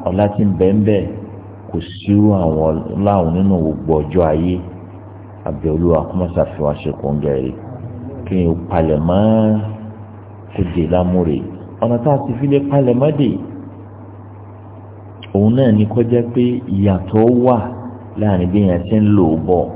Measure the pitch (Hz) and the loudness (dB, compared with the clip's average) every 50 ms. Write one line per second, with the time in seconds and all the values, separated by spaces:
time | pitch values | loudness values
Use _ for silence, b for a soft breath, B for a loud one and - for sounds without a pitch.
0 | - 92 90 95 104 104 101 - 107 101 92 80 92 95 101 107 104 107 107 98 | -6 -2 0 2 2 2 2 2 2 2 2 4 4 4 4 4 4 2 2 2
1 | - - - - - - - - - - - - - - - 87 85 - - - | 0 -2 -6 -10 -12 -14 -16 -16 -18 -18 -18 -18 -14 -10 -8 -8 -8 -8 -12 -8
2 | - - 101 104 104 107 104 95 87 80 80 78 78 78 80 82 - - - 82 | -2 2 4 4 6 6 4 4 2 2 2 2 2 2 2 0 -2 -6 -4 0
3 | 98 101 101 98 85 82 82 90 95 98 98 87 80 80 76 71 67 76 80 76 | 2 2 4 4 2 2 2 2 2 2 2 2 2 0 -2 -2 -2 0 0 0
4 | 73 73 76 90 85 80 80 78 82 90 90 90 87 - - - - - - - | 0 0 2 2 2 4 2 2 0 0 -2 -2 -6 -10 -14 -16 -16 -18 -18 -18
5 | - - - - - - - - - - 76 69 71 80 76 80 85 85 85 78 | -18 -18 -20 -20 -20 -20 -20 -12 -10 -8 -8 -4 -2 -2 0 2 2 4 4 2
6 | - - - 92 90 87 87 90 76 76 - - 76 73 73 73 - 76 71 - | 2 0 -2 -4 -4 -2 0 0 -2 -2 -2 -4 -2 -2 -2 -2 -6 -8 -6 -4
7 | - 69 73 73 73 73 69 65 65 65 64 - - - - - - - - - | -4 -4 -2 -2 -2 -2 -2 -2 -2 -4 -8 -10 -12 -14 -14 -14 -14 -14 -14 -12
8 | - - - - - - 98 92 87 82 82 82 - - 95 87 80 80 78 73 | -12 -12 -12 -12 -8 -4 -2 0 2 2 0 -2 -4 -2 0 0 2 2 2 0
9 | 78 85 90 98 107 110 110 110 107 107 107 107 104 - - - - - - - | 2 2 2 2 4 4 4 4 2 2 2 0 -2 -6 -8 -10 -12 -16 -16 -16
10 | - - - - - - - - - - - - 95 85 82 87 80 78 87 90 | -18 -18 -18 -20 -20 -20 -20 -20 -20 -10 -6 -4 -4 -2 0 -2 0 0 0 0
11 | 90 90 90 92 87 80 71 65 - - - - - - - - 110 117 120 117 | 2 2 2 2 2 0 0 -2 -4 -8 -12 -14 -16 -16 -6 -4 -2 0 0 0
12 | 117 151 143 131 - - 120 117 139 143 139 139 139 143 143 143 135 123 120 123 | 0 0 0 0 0 -4 -4 -4 0 0 2 0 0 2 2 2 2 2 2 2
13 | 135 151 151 143 143 110 92 - - - - - - - - - - - - - | 2 2 2 2 0 0 0 -2 -6 -10 -12 -14 -14 -16 -16 -18 -18 -18 -20 -20
14 | - - - - - - - - - - - - - - - - - - - - | -20 -20 -20 -20 -20 -20 -20 -20 -20 -20 -20 -20 -20 -20 -18 -18 -18 -18 -20 -20
15 | - - - - - - - 98 104 107 117 131 135 123 107 107 107 104 107 123 | -20 -20 -18 -18 -10 -2 2 4 4 4 4 4 4 4 4 4 2 2 2 0
16 | 117 113 120 120 117 117 120 123 123 123 123 123 - - 98 98 101 101 95 92 | 2 2 2 0 0 0 0 0 2 2 0 -2 -4 -4 -2 0 2 2 2 0
17 | 92 - - 110 110 120 123 120 123 127 123 113 - - - - - - - - | -2 0 2 4 6 6 6 6 4 4 4 2 0 -4 -8 -12 -12 -14 -14 -14
18 | - - - - 107 107 98 90 87 90 90 104 104 95 87 85 87 98 110 107 | -16 -14 -6 -2 0 2 2 2 2 2 2 4 4 4 2 0 0 0 2 4
19 | 107 104 104 101 90 78 80 80 78 90 90 85 73 - - | 4 6 6 6 6 4 2 0 2 2 2 2 2 0 -4